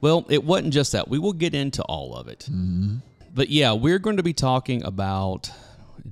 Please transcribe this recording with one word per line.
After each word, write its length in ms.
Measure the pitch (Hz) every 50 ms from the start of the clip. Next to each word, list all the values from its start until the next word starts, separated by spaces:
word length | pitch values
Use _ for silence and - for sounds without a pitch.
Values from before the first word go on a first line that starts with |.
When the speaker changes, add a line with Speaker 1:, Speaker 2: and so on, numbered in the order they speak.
Speaker 1:
Well, 240 | - 151 160 170 - -
it 140 | 147 147 -
wasn't 300 | 151 185 190 - 156 135
just 180 | 147 139 -
that. 160 | - 104 - -
We 120 | 117 147
will 120 | 170 208
get 240 | 196 160 170 170 147
into 260 | 143 139 139 131 - -
all 300 | - - 78 67 64 60
of 120 | 62 58 58
it. 120 | 57 - - -
Speaker 2:
Mm-hmm. 460 | - 92 90 92 87 90 98 101 107 123 - - _ _ - - -
Speaker 1:
But 160 | 127 139 -
yeah, 220 | 135 151 139 120
we're 280 | 110 110 120 156 180 196
going 180 | 185 214 208 190
to 60 | 170
be 100 | 175 156
talking 500 | - 143 131 127 127 - - 127 120 78
about 680 | - 95 95 98 95 95 95 95 95 92 - - - - - - - - - - - - - - 117